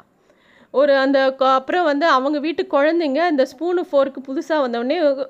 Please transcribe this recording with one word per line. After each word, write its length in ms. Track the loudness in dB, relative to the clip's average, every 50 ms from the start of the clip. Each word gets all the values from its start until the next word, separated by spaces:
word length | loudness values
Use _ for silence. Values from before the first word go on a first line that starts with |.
| _ _ _ _ _ _ _ _ _ _ _ _ _ _
ஒரு 260 | 0 2 2 4 2
அந்த 360 | 2 2 2 2 2 2 0 0
க-, 140 | 0 2
அப்புறம் 360 | 2 2 0 0 -2 -2 0 0
வந்து 240 | 0 0 0 2
அவங்க 320 | 2 2 2 2 0 -2 -2
வீட்டு 240 | -4 -4 -4 -4 -4
குழந்தைங்க 540 | -2 0 0 2 2 2 0 0 0 0
அந்த 300 | 0 0 0 2 0 0 -2 -4
ஸ்பூனு 240 | -6 -4 -2 -2 -2 -2 0
ஃபோர்க்கு 240 | 0 0 0 0 -2 -8 -12
புதுசா 320 | -10 -8 -8 -4 -2 -2 -2
வந்தவுடனே 680 | 0 -2 -2 -4 -2 -2 0 0 0 0 0 -2 -6